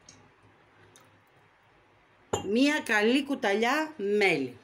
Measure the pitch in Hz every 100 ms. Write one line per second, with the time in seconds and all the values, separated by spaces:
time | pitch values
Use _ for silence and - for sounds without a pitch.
0 | _ - - _ _ _ _ _ - -
1 | - _ _ _ _ _ _ _ _ _
2 | _ _ - - 185 226 277 302 294 214
3 | 214 269 285 277 208 208 233 294 311 -
4 | 202 208 196 151 127 -